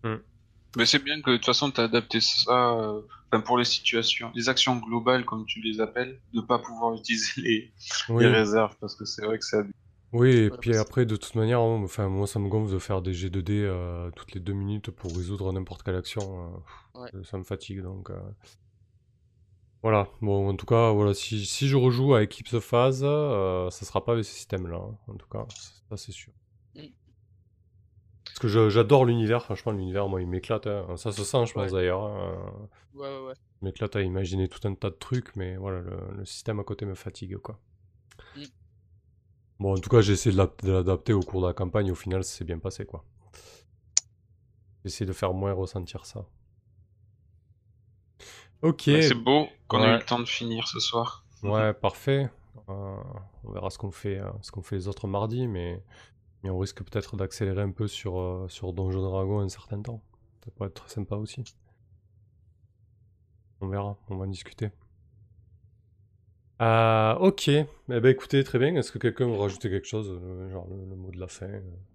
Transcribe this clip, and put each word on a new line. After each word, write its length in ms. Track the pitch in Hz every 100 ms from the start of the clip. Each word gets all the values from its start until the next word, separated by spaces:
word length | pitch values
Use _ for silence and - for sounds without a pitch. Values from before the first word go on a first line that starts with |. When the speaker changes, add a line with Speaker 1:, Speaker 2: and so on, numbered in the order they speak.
| 117 110
Speaker 1:
Hmm. 40 | - _ _ _ _ 120
Speaker 2:
Mais 80 | 113
c'est 120 | 147
bien 240 | 139 151
que, 80 | 143
de 60 | 120
toute 100 | -
façon, 240 | 123 143
t'as 140 | 131
adapté 360 | 117 117 107 117
ça, 520 | - - - 123 123
euh, 300 | 117 107 107 - - _
enfin, 100 | 117
pour 160 | 110 123
les 80 |
situations, 680 | 120 - - 117 113 - 117
les 140 | 117 117
actions 280 | 127 - 123
globales, 460 | 113 117 113 127
comme 220 | 120 113 107
tu 140 | 110
les 180 | 110 107
appelles, 400 | 110 120 127 131 _
de 80 | 117
pas 180 | - 120
pouvoir 340 | 120 113 117
<laughs> 40 | 113
utiliser 420 | - 113 110 -
les, 320 | 113 110 - _ - - -
Speaker 1:
Oui. 160 | 117
Speaker 2:
les 60 | 117
réserves, 460 | 113 107 107 107 -
parce 160 | 104 -
que 80 |
c'est 200 | 101 -
vrai 140 | 107 110
que 60 |
c'est 140 | - 107
abusé. 140 | 101 - _ _ _
Speaker 1:
Oui, 180 | 117 127
et 200 | 123 107
Speaker 3:
Ouais, 80 | -
Speaker 1:
puis 100 | 117
Speaker 3:
parce 120 | 110
Speaker 1:
après, 240 | 107 - 117
de 80 |
toute 220 | 107 - 113
manière, 240 | 110 123
on, 220 | 117 113
enfin, 240 | 95 - 98
moi, 180 | 95 101
ça 140 | 110
me 80 | 98
gonfle 240 | 107 107
de 60 | 95
faire 200 | - 98
des 140 | 90
G 160 | 90 92
deux 120 | 95
D, 180 | 90 104
euh, 480 | 104 90 87 87 87 -
toutes 160 | -
les 60 | 95
deux 120 | 90
minutes 380 | 98 98 104 -
pour 260 | - 92 85
résoudre 360 | 90 98 95
n'importe 320 | 95 92 -
quelle 100 | - 92
action, 560 | 90 - 98 92 85 90 80 - _ 123
euh, 40 |
Speaker 3:
Ouais. 100 | 123
Speaker 1:
ça, 180 | 98 92
ça 80 | 95
me 60 |
fatigue, 360 | 92 98 - 98
donc... 300 | 92 95 92
Euh... 80 | 92 95 101 - _ _ _ _ _ _ _ _ _ _ _ _ _
Voilà. 260 | 113 107 101 -
Bon, 260 | 107 98 98
en 80 | 95
tout 100 | -
cas, 260 | 117 117
voilà, 220 | 104 104
si, 300 | 98 - 110
si 240 | 101 - 139
je 80 | 135
rejoue 380 | 127 120 135
à 80 | 127
Eclipse 360 | 107 - - 120
Phase, 420 | - 120 127 131
euh, 640 | 139 147 147 107 95 92 90
ça 140 | -
sera 200 | 104 98
pas 80 | -
avec 120 | 117
ce 80 | 104
système-là, 440 | - - 95 87 85
hein, 180 | 98 107 -
en 60 | 101
tout 120 | -
cas, 180 | 107 113 - - _ _
ça, 60 | 104
c'est 160 | -
sûr. 200 | 98 - _ _ _ _
Speaker 3:
Mm. 120 | - 147 _ _ _ _ _ _ _ _ _ _ _ _ -
Speaker 1:
Parce 140 | - -
que 100 | 117
je, 220 | 107 110
j'adore 340 | 104 107 143
l'univers, 400 | 127 120 110 117
franchement, 280 | - 104 -
l'univers, 360 | 104 92 95 101
moi, 140 | 92
il 60 | 90
m'éclate, 380 | 90 - 110 107
hein. 300 | 101 90 90
Ça 160 | 113
se 100 | 101
sent, 220 | 101 135 117
je 60 |
pense, 180 | - 98
Speaker 3:
Ouais. 80 | 92
Speaker 1:
d'ailleurs, 240 | 90 92
hein. 640 | 104 101 92 87 92 98 104 _ _
Speaker 3:
Ouais, 140 | 139 139
ouais, 180 | 135 131
ouais. 80 | 131 _ _
Speaker 1:
Il 20 | 98
m'éclate 300 | - 104 104
à 60 |
imaginer 460 | 95 92 95 95 95
tout 180 | - 104
un 80 |
tas 160 | 95 101
de 40 | -
trucs, 380 | - 127 120 -
mais 200 | 92 92
voilà, 240 | 98 92
le, 180 | 87 92 92 98
le 80 |
système 340 | 95 - - 104
à 40 |
côté 220 | 101 101 101
me 80 |
fatigue, 420 | 92 - - 92 95
quoi. 200 | - 107 _ _ _ _ _ _ - 143
Speaker 3:
Mm. 60 | 147 _ _ _ _ - _ _ _ _ _ _
Speaker 1:
Bon, 140 | 98 95
en 20 |
tout 100 | -
cas, 100 | 120
j'ai 140 | 101
essayé 180 | 98 -
de 60 | 95
l'ap-, 260 | 92 -
de 80 | 95
l'adapter 400 | 95 90 92 -
au 80 | 104
cours 220 | 90 95
de 40 | 90
la 60 |
campagne, 380 | 87 92 107 98
au 20 |
final, 300 | 87 98 92
ça 120 | 92 -
s'est 60 |
bien 140 | 85 85
passé, 260 | 95 - 101
quoi. 180 | - - _ _ - - - _ _ _ - - _ _ _ _ _ _ _
J'essaie 220 | 95 - 95
de 60 |
faire 200 | 92 98
moins 180 | 92 98
ressentir 520 | 95 95 98 90 95 -
ça. 200 | 101 92 _ _ _ _ _ _ _ _ _ _ _ _ _ _ _ _ _ _ _ - - - _
Ok. 220 | 160 143 -
Speaker 2:
Ouais, 160 | 147
c'est 120 | 156
beau 340 | 123 117 147 156 - _
qu'on 140 | 120
ait 40 | 110
eu 40 |
Speaker 1:
Ouais. 60 | 110
Speaker 2:
le 60 |
temps 140 | - 123
de 60 |
finir 420 | 117 - 120 113 110
ce 120 | 110
soir. 440 | - 117 117 - _ _
Speaker 1:
Ouais, 300 | 101 107 107
parfait. 560 | 104 98 - - 139 135 - - 117 -
Euh, 280 | 98 98 98 98 127 95 -
on 80 | 110
verra 180 | 98 92
ce 80 | -
qu'on 120 | 101
fait, 280 | - 104 98
euh, 120 | 98 98
ce 80 | -
qu'on 120 | -
fait 140 | 90 101
les 120 | 92
autres 180 | 95 101
mardis, 400 | 98 107 120 123
mais, 360 | 95 87 87 - - - _ _ _
mais 80 | 95
on 80 | 92
risque 240 | 98 -
peut-être 340 | 95 107 - 101
d'accélérer 440 | 95 - 98 95
un 80 | 101
peu 140 | 95 104
sur, 300 | - 104 92
euh, 280 | 90 92 92
sur 240 | - 92
Donjon 300 | 90 95 95
Dragon 380 | 95 95 95 104
un 80 | 98
certain 300 | - - 101
temps. 200 | 107 117 _ _ _ _
Ça 60 | -
pourrait 180 | - 101
être 60 |
très 140 | - -
sympa 280 | - 101 104
aussi. 280 | 107 - 113 _ _ _ _ - _ _ _ _ _ _ _ _ _ _ _ _ _ _ _ _
On 80 | 98
verra, 300 | 98 101 101 -
on 80 | 95
va 80 |
en 40 | 95
discuter. 420 | 92 - - 107 - _ _ _ _ - _ _ - _ _ _ _ _ _ _ _ _ _
Euh, 520 | 113 113 113 110 110 113
ok. 320 | 185 196 -
Eh 180 | 143 147 - -
ben, 180 | 123 123
écoutez, 380 | 131 - 139
très 140 | 135 123
bien. 160 | 135 170
Est-ce 160 | 117
que 60 | 110
quelqu'un 280 | 120 - 123
veut 100 | 107
rajouter 300 | 101 92 107
quelque 180 | 95 -
chose, 200 | 107 104
euh, 400 | 90 90 92 95
genre 160 | 92 90
le, 60 | 95 95
le 80 | 95
mot 140 | 92
de 80 | 90
la 100 | 92
fin, 180 | - 95
euh ? 140 | 101 95 87 95